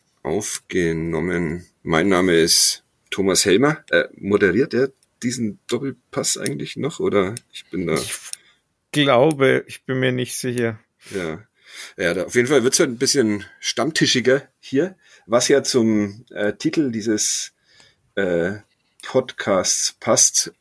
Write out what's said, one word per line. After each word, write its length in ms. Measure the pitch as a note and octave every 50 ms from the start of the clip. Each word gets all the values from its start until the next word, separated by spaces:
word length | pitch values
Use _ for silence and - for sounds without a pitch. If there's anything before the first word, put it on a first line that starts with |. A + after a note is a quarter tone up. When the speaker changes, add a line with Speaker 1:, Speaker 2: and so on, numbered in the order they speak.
| _ _ _ _
Speaker 1:
aufgenommen. 1400 | - C2+ D#2 G2 G#2 - - - _ - - F#2+ F2 E2 E2 E2 E2 E2+ E2 D#2 D#2 F2+ F2+ E2+ F2 D#2 D#2+ F2 F2 _ _ _
Mein 280 | - F2 D#2+ D#2+ E2+ G2+
Name 240 | F#2+ F2+ F#2 F#2 E2+
ist 500 | E2 D#2+ E2 - - - - - - _ _ _ _ _ -
Thomas 360 | - - F#2+ G2 F2+ E2+ -
Helmer. 400 | G#2 F#2 G#2 C3 D3 D#3 - - -
Äh, 200 | - E2+ - - -
moderiert 600 | - - G2 G2+ G2 G2+ F#2 E2+ G#2 G#2+ - -
er 180 | A#2 C3+ C3+ - _ _ _ _ - -
diesen 360 | B2 A#2+ - A#2+ G#2+ G2 - _ -
Doppelpass 720 | - A#2+ C3+ C#3 C3 - _ _ - C3+ A2+ - - -
eigentlich 380 | - - C#3 D3 C#3+ - -
noch, 240 | - A#2 C#3 E3+ -
oder 360 | E2 F#2+ G2+ G2+ F#2+ F#2 A2 B2 - _ -
ich 120 | - - _
bin 180 | - F2 F2+ E2
da 60 | D#2
Speaker 2:
Ich 180 | C#2+ - - - - - - - - _ _ _ _ _ _ _ _ _ _
glaube, 720 | - D3+ C#3+ C#3 C3 A#2 C3 D#3+ D#3 C3+ C3+ C3 B2+ C3 - -
ich 180 | - - _
bin 140 | - C3 C3
mir 100 | C3 B2+
nicht 240 | B2+ B2+ B2 - -
sicher. 420 | - - B2+ A#2+ B2 A#2+ A2+ A2 A2 _ _ _ _ _ - -
Speaker 1:
Ja. 320 | G2 F2 D#2+ D#2 E2+ A2 _ _ _ _ - - - - - -
Ja, 180 | - F#2 E2+ F2
da, 120 | F#2 F2
auf 100 | - -
jeden 140 | B2 A#2+ -
Fall 140 | D3+ C3+ A2+
wird's 140 | - - -
heute 100 | F3 C#3
ein 60 | A#2+ A#2
bisschen 480 | C3+ B2+ - C#3+ A#2+ G#2+ G#2 G2+ G2 - - _
stammtischiger 840 | - - - - A#2+ - - - - C3 - B2+ A2+ B2 C3 C#3 C#3 - _ _
hier, 380 | - - - C3+ E3 F#3+ F#3+ _ _ _ - - _
was 220 | - G#2 A#2+ B2 -
ja 160 | D3 C3+ B2
zum, 640 | - - B2+ A2+ A2+ A2 G#2 G#2 G2+ G2 A2+ - -
äh, 220 | - - G#2 G#2 G#2
Titel 380 | - - D#3 D#3+ E3 D3+ C3
dieses, 600 | A2+ A2 G2+ A#2 G#2+ G#2+ - - - - - - _ _ _ _ _ _ - _ _ _ _ _ -
äh, 400 | G2+ G2 F#2 F2 E2+ E2 F2+ G2+ G#2+ - _ _ _ _ _ _ - -
Podcasts 920 | - - C3 B2+ - - - - - G2+ F#2 F2 - - - - - - -
passt, 500 | - - A2 - - - - - - - - _